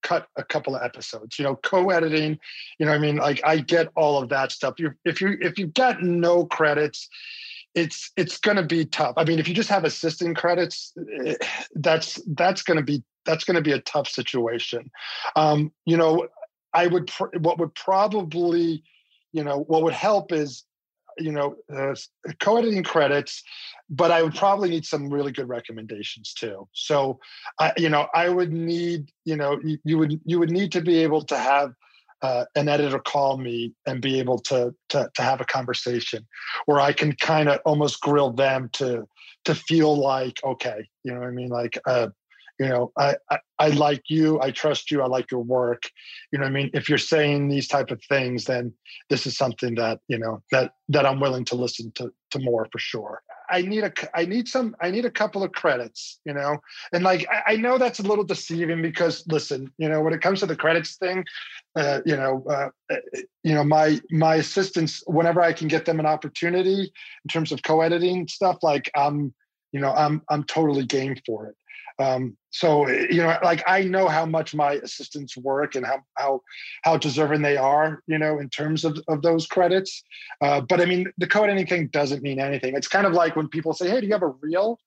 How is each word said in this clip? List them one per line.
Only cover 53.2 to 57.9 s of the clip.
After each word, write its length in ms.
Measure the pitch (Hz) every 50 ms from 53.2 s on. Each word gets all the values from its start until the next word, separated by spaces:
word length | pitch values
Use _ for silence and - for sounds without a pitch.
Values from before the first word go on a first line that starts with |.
| _ _ - - - -
I 120 | 180 180
need 220 | 180 190 208 214 214
a 80 | 185 -
c-, 120 | - - - -
I 120 | 170 170
need 220 | 175 202 240 233 -
some, 260 | - 262 247 220 - _
I 80 | 170 175
need 140 | 185 226 240
a 60 | 240
couple 320 | - - 214 208 - 196
of 100 | 196 170
credits, 640 | - - - 165 135 123 120 113 _ - - - - _ _
you 100 | 156 143
know? 240 | 143 139 143 147 147 _ - - - - -
And, 120 | - 175 180
like, 220 | 185 185 170 - -
I, 240 | 233 214 - - 220
I 20 |
know 220 | 220 220 247 254 262
that's 220 | 254 240